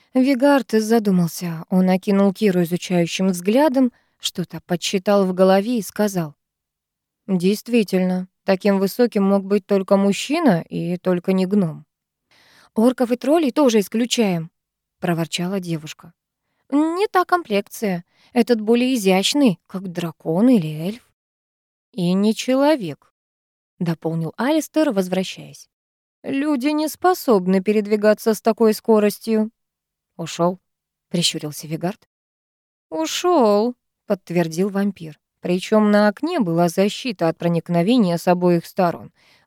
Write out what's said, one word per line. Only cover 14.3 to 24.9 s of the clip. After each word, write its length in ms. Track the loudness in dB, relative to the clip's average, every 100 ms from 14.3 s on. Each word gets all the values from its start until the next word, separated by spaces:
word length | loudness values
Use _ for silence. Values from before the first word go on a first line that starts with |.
| -2 -6 _ _ _ _ _
проворчала 580 | -4 -2 -4 -6 -6 -6
девушка. 540 | -6 -8 -8 -18 -20 _ _ _ _ _ -4
"Не 380 | -2 0 -2 -2
та 180 | 0 0
комплекция. 800 | -2 0 -4 -4 -6 -4 -4 -8 _ _
Этот 300 | -2 0 0
более 340 | 2 2 2 0
изящный, 640 | 2 2 2 2 2 0 _
как 240 | -12 -10
дракон 560 | -8 -8 -8 -4 2 4
или 220 | 4 2
эльф". 420 | -6 -8 -10 _ _ _ _ _ _ _ _ _
"И 220 | -4 -2
не 200 | 0 0
человек", 800 | -2 -2 2 2 0 -2 -12 _ _ _ _ _ _ _ -8
дополнил 540 | -6 -4 -4 -4 -6 -4
Алистер, 560 | -2 -2 -2 0 0